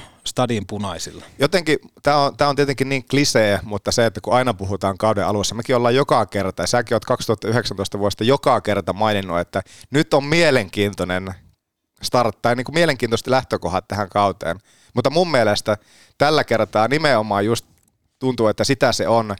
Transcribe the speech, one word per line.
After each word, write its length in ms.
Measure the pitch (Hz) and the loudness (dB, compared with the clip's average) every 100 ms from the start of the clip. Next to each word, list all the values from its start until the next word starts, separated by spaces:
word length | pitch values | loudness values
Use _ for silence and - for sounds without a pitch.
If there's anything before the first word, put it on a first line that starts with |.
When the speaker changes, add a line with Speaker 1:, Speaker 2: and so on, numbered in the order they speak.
| - _ - | -16 _ -8
Speaker 1:
stadin 400 | - 123 113 92 | -2 -2 -2 -6
punaisilla. 580 | 104 98 82 - 82 - - | -8 -8 -8 -12 -14 -14 -2
Speaker 2:
Jotenkin, 400 | 143 185 156 151 - _ | 0 0 0 -2 -2 _
tää 160 | 143 147 | 0 2
on, 180 | 139 - | 2 2
tää 120 | 147 | 0
on 80 | 135 | 2
tietenkin 320 | 139 131 135 | 0 0 -2
niin 160 | 135 - | -4 -2
klisee, 500 | 135 143 120 107 98 | 0 2 2 2 2
mutta 300 | 107 101 - | -2 -8 -4
se, 140 | 98 113 | 0 0
että 140 | - | -2
kun 140 | - | 0
aina 200 | 120 127 | 0 0
puhutaan 440 | 95 98 98 98 95 | -2 -4 -4 -2 0
kauden 280 | 110 101 87 | 0 0 0
alussa, 280 | 104 95 | -2 -4
mekin 220 | 104 117 123 | -6 -2 0
ollaan 180 | 120 | 2
joka 320 | 127 143 135 101 | 2 2 2 0
kerta, 360 | 101 95 - | -2 -4 -4
ja 40 | - | -2
säkin 280 | 120 117 | -2 0
oot 100 | 113 | -2
kaksituhatta 440 | - 123 - 110 104 | 0 -4 -2 -4 -2
yhdeksäntoista 500 | 120 - 95 98 101 | -2 -2 -6 -6 -2
vuodesta 260 | 101 - | -4 0
joka 360 | 113 139 147 113 | 0 2 2 0
kerta 320 | 107 101 92 | 0 -2 -2
maininnut, 460 | 92 107 104 95 85 | -2 0 0 -2 -4
että 240 | 87 98 - - - | -2 -6 -8 -14 -4
nyt 240 | 139 160 | -2 2
on 100 | 147 | 0
mielenkiintoinen 1120 | 143 170 160 131 95 104 101 95 90 92 95 92 _ _ _ _ _ _ | 2 2 4 4 0 -2 -2 -2 -4 -4 -6 -12 _ _ _ _ _ _
start, 400 | - 127 117 - | -2 0 0 0
tai 140 | 117 123 | -2 0
niinku 160 | 127 | -2
mielenkiintoiset 540 | 156 165 131 151 113 - | 0 0 0 -2 -2 0
lähtökohdat 600 | 131 - 104 85 90 - | 0 0 -4 -2 -4 -4
tähän 200 | 101 98 | -6 -4
kauteen. 500 | 104 101 92 78 95 _ _ _ | 0 0 -2 -6 -8 _ _ _
Mutta 160 | 120 131 | -2 0
mun 200 | 156 180 | 2 2
mielestä 460 | 135 110 104 - 104 _ _ _ - | 2 2 0 -2 -4 _ _ _ 0
tällä 260 | 143 151 | 2 2
kertaa 440 | 120 113 104 107 113 | 2 0 0 0 0
nimenomaan 580 | 147 151 120 110 101 104 | 2 2 2 2 0 0
just 200 | 120 - _ _ _ _ - | -2 -6 _ _ _ _ -6
tuntuu, 280 | 131 120 110 | -4 0 0
että 180 | - | 2
sitä 280 | 110 135 131 | 0 2 2
se 160 | 107 92 | 2 2
on, 260 | 113 107 | 0 0